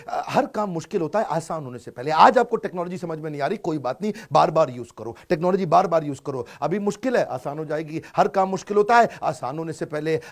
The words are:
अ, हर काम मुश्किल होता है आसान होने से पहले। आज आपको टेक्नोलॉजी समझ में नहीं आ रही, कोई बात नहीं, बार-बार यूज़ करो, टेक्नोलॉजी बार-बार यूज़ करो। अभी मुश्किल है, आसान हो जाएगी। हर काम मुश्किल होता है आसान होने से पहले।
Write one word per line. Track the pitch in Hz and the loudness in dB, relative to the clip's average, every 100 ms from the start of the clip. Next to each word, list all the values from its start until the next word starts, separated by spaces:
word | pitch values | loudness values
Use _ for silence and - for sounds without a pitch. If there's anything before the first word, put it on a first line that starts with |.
| - | -6
अ, | 143 - | -6 0
हर | 165 - | 0 0
काम | 208 208 | 0 -2
मुश्किल | 165 - 202 | -2 -2 -2
होता | 156 202 | 0 0
है | - | 0
आसान | 165 165 165 135 | -2 -2 -6 -6
होने | 120 | -10
से | 120 | -12
पहले। | 117 135 | -8 0
आज | 156 220 240 | 2 2 2
आपको | 233 220 | 0 -2
टेक्नोलॉजी | 190 175 175 180 | -6 -8 -8 -8
समझ | 170 160 | -8 -8
में | 156 | -8
नहीं | 143 | -4
आ | 139 | -4
रही, | 208 | -2
कोई | 170 156 | -4 -2
बात | 123 135 | -4 -4
नहीं, | 208 208 - | -4 -6 0
बार-बार | 143 165 160 147 | 4 4 4 2
यूज़ | 123 117 - | 0 -12 -10
करो, | 113 113 - | -12 -12 -4
टेक्नोलॉजी | 175 180 180 185 | 0 2 2 4
बार-बार | 170 190 165 | 4 4 2
यूज़ | 147 139 143 | 0 -4 -6
करो। | 127 117 - | -6 -8 -4
अभी | 147 202 | -2 0
मुश्किल | 202 202 262 240 | -2 -2 0 0
है, | 143 | 0
आसान | 127 147 147 | -2 -6 -8
हो | 151 | -4
जाएगी। | 156 160 156 - - | -4 -4 -8 -4 2
हर | 190 | 4
काम | 190 190 | 4 2
मुश्किल | 190 - 208 | 0 0 2
होता | 208 240 | 6 8
है | 226 - | 6 2
आसान | 135 151 123 151 | -4 -4 -6 -6
होने | 165 | -6
से | 156 160 | -6 -6
पहले। | 151 156 156 - | -4 0 -2 2